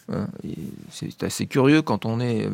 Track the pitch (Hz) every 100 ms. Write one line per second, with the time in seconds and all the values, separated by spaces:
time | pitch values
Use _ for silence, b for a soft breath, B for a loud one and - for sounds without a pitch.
0 | - - - - - - - - - -
1 | - - 92 - - 139 131 156 156 107
2 | 113 113 123 110 104